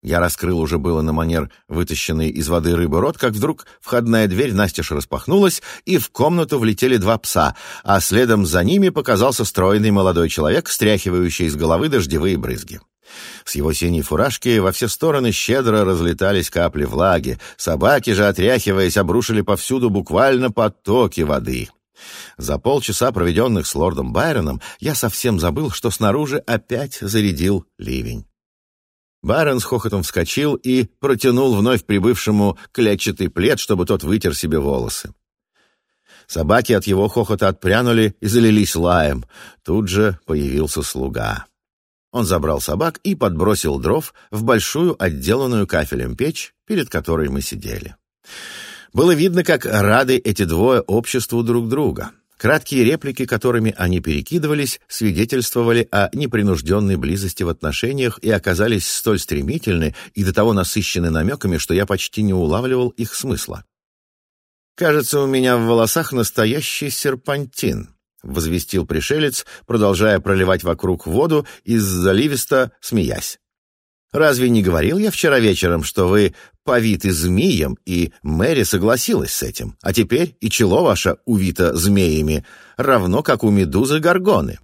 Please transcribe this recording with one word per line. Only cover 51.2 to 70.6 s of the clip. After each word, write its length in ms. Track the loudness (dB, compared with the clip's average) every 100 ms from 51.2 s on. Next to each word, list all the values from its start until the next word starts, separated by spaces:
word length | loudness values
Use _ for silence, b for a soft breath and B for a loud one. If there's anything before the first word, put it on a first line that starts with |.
| -2 -2
друг 260 | 0 0 0
друга. 440 | -2 -2 -4 -10 _ _ _
Краткие 480 | 0 0 0 2
реплики, 400 | 2 2 -4 -6
которыми 500 | -4 0 0 2 0 0
они 220 | 0 0
перекидывались, 760 | 0 -4 -2 -4 -2 -2 -2 -6 _
свидетельствовали 1000 | -4 -2 0 0 0 -2 0 2 2 2
о 240 | 0 -2
непринуждённой 840 | -2 -2 0 0 0 0 0 2 0
близости 460 | -2 -4 -4 -4
в 60 | -6
отношениях 720 | -4 -4 -4 -4 -2 -4 -2
и 100 | 0
оказались 560 | 0 0 0 2 0 -2
столь 320 | -4 0 -2
стремительны 760 | -2 -4 -4 -4 -2 0 0 B B
и 80 | -4
до 120 | -2
того 180 | 2 2
насыщены 560 | 2 0 -2 -4 -2 0
намёками, 480 | 0 0 -2 -2 -2
что 160 | 0
я 140 | 0 0
почти 360 | -2 -4 -2
не 120 | 0
улавливал 560 | 0 0 0 0 0 -2
их 240 | -4 -8
смысла. 500 | -6 -6 -6 -6 -12 -16 _ _ _ _ _ _ _ _ _ _
«Кажется, 460 | -4 0 2 0 0
у 60 | 0
меня 300 | 2 2 2
в 60 |
волосах 500 | 4 2 2 0 -2
настоящий 800 | -2 -2 0 0 0 -4 -6 -6
серпантин», 1040 | -4 -4 -4 -4 -6 -6 -4 -4 -4 -8 _ _ _
возвестил 640 | -8 -4 -2 -2 -2 -4
пришелец, 640 | -2 -4 -2 0 0 -4 -10 B _
продолжая 540 | 2 2 4 4 2
проливать 420 | 2 2 2 2